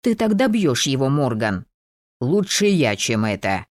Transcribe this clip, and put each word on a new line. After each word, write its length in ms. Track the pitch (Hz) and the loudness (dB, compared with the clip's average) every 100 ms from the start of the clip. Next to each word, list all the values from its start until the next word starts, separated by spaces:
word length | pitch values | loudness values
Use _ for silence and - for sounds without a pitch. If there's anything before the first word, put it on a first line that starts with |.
"Ты 140 | 247 226 | 0 0
так 200 | 220 208 | 0 2
добьешь 520 | 262 220 175 120 139 | 2 2 2 0 0
его, 220 | 131 135 | 0 0
Морган!" 560 | 147 135 113 110 92 - _ _ _ _ _ | 2 0 0 -2 -4 -8 _ _ _ _ _
"Лучше 460 | 123 196 196 - 202 | 0 0 0 0 2
я, 300 | 185 123 104 | 2 0 -2
чем 300 | - 110 110 | -2 0 0
это!" 400 | 98 98 95 90 | -2 -2 -4 -6